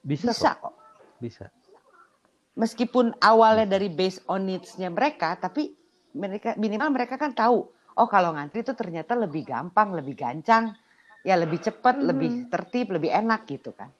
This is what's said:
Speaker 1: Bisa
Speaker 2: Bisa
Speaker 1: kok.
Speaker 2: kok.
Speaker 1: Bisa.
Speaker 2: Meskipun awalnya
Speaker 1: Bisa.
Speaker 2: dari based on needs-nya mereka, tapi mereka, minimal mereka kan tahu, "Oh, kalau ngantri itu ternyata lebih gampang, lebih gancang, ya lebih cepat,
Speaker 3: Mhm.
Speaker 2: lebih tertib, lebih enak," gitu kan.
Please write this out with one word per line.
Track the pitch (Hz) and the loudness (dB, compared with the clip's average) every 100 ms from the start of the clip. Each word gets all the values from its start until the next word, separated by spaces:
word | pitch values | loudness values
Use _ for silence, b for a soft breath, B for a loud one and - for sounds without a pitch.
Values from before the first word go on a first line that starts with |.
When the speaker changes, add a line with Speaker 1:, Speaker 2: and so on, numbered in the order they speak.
Speaker 1:
Bisa | - 143 233 | -6 -4 -2
Speaker 2:
Bisa | 220 302 | 2 0
Speaker 1:
kok. | - | 0
Speaker 2:
kok. | - - - _ - _ | -10 -16 -20 _ -20 _
Speaker 1:
Bisa. | 117 - 95 _ _ _ _ _ _ _ _ _ _ - | -14 -12 -20 _ _ _ _ _ _ _ _ _ _ -4
Speaker 2:
Meskipun | 226 - 240 254 240 - | -4 -2 -2 2 2 4
awalnya | 202 226 220 220 | 6 8 8 6
Speaker 1:
Bisa. | 214 | 2
Speaker 2:
dari | 196 196 | 0 -2
based | 160 190 190 - | 0 -2 -2 -6
on | 190 | -4
needs-nya | 190 185 - - 185 | -2 -6 -10 -10 -6
mereka, | 175 277 302 165 | 0 -2 0 -4
tapi | 180 185 285 294 - _ _ _ | -4 -6 -4 -6 -10 _ _ _
mereka, | - 196 202 254 | -10 -8 -6 -6
minimal | 208 214 214 302 | -2 -2 0 0
mereka | 262 240 254 | 0 -2 -4
kan | 294 | -6
tahu, | 233 226 233 - b b | 0 2 2 0 b b
"Oh, | - 226 | 0 4
kalau | 202 175 | 4 2
ngantri | 156 147 220 | 0 -6 -6
itu | 226 | -6
ternyata | 240 175 165 156 240 | -6 -6 -8 -4 -2
lebih | 208 151 | -2 -4
gampang, | 127 123 170 208 208 | -6 -6 -2 0 0
lebih | 175 139 | -2 -8
gancang, | 139 127 151 156 226 226 202 b b b b | -8 -6 -6 2 2 2 -8 b b b b
ya | - | 0
lebih | 185 165 165 | 2 2 -2
cepat, | - - 247 269 | -4 0 0 2
Speaker 3:
Mhm. | 285 | 0
Speaker 2:
lebih | 269 254 240 247 | 0 0 -2 -4
tertib, | - 196 247 226 | -6 -4 -4 -2
lebih | 180 151 | -2 0
enak," | 175 220 202 | 0 0 -2
gitu | - 135 - | -4 -12 -12
kan. | - - _ | -16 -20 _